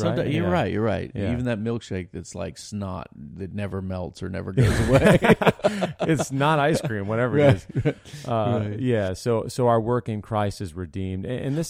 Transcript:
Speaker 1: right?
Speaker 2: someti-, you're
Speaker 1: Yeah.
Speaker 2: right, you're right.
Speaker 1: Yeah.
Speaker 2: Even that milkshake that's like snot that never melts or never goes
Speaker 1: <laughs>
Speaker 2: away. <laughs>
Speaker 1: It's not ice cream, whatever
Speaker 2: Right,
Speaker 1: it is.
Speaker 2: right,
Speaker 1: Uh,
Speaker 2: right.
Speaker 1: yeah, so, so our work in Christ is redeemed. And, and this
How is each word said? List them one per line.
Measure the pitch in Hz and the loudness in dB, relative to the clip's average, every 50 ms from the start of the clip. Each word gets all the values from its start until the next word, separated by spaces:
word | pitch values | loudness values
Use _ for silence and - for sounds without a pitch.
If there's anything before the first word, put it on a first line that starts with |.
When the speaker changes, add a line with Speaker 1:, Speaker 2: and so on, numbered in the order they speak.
| - | -2
Speaker 1:
right? | - - - | 0 0 0
Speaker 2:
someti-, | - 127 147 | 0 0 0
you're | 160 175 | 0 0
Speaker 1:
Yeah. | 185 | 2
Speaker 2:
right, | 180 170 110 92 | 2 2 0 0
you're | 90 101 113 | 0 0 0
right. | 113 95 90 90 - - | 0 0 -2 -4 -6 -6
Speaker 1:
Yeah. | 104 101 95 | -4 -4 -2
Speaker 2:
Even | 120 120 123 | -2 -2 -2
that | 123 117 101 | -2 -2 -2
milkshake | 110 117 117 113 - - 98 92 90 - | -2 -4 -4 -4 -6 -6 -6 -6 -6 -8
that's | - 95 85 - - | -10 -12 -12 -12 -10
like | 92 90 87 - - | -8 -8 -8 -10 -12
snot | - - 107 104 101 95 92 90 - - - - 71 71 - | -14 -10 -8 -8 -6 -6 -6 -8 -10 -12 -16 -18 -16 -14 -12
that | 85 98 87 85 | -10 -10 -8 -6
never | 101 104 95 98 98 | -6 -6 -6 -6 -6
melts | 92 92 92 90 87 76 - - | -6 -6 -6 -6 -6 -8 -10 -8
or | 95 92 | -8 -8
never | 92 90 92 98 92 | -6 -6 -6 -2 2
goes | 95 120 104 - - | 4 4 4 4 2
Speaker 1:
<laughs> | 113 113 | 2 4
Speaker 2:
away. | 131 - - 220 170 - | 4 6 6 6 6 6
<laughs> | - 240 233 - 208 208 - - - 202 214 202 180 - - - | 6 6 4 6 4 2 2 2 0 0 0 0 -4 -4 -4 -2
Speaker 1:
It's | - 165 160 127 151 - | 0 0 2 2 0 -2
not | 135 135 139 151 160 147 | 0 0 2 2 4 4
ice | 139 151 165 - | 4 2 2 0
cream, | - 139 110 104 98 | 0 -2 -2 -2 -2
whatever | 98 110 113 123 123 107 | -2 0 0 0 2 4
Speaker 2:
Right, | 147 147 143 117 | 6 6 6 6
Speaker 1:
it | 90 - - - | 4 2 -6 -4
is. | 131 113 | -2 0
Speaker 2:
right, | 147 - - - - - 147 - | 0 -2 -4 -8 -18 -18 -12 -6
Speaker 1:
Uh, | 127 117 113 107 101 104 113 104 104 | -2 -2 0 2 2 0 0 -2 -2
Speaker 2:
right. | 104 113 | -4 -2
Speaker 1:
yeah, | 127 123 117 107 101 92 92 | 0 0 2 2 0 0 -2
so, | - - 123 117 110 85 - | -2 0 0 0 0 0 -2
so | - - 123 | -2 2 4
our | 120 117 113 | 4 4 4
work | 107 113 123 123 - | 4 2 0 0 -2
in | - 110 104 | -2 -6 -6
Christ | - - 113 104 104 101 98 - | -6 -4 -2 0 0 -2 -2 -4
is | 104 90 78 | -8 -8 -8
redeemed. | 90 90 78 - 95 95 92 92 95 95 | -8 -8 -8 -6 -6 -6 -4 -4 -4 -6
And, | - 127 - - | -6 -6 -6 -4
and | 139 139 | -4 -4
this | 156 165 | -4 -4